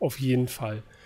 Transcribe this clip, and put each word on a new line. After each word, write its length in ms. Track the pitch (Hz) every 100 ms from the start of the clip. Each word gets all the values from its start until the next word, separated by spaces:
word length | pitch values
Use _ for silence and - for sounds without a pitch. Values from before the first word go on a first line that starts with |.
Auf 180 | 151 -
jeden 300 | 135 127 123
Fall. 340 | - 117 107 - -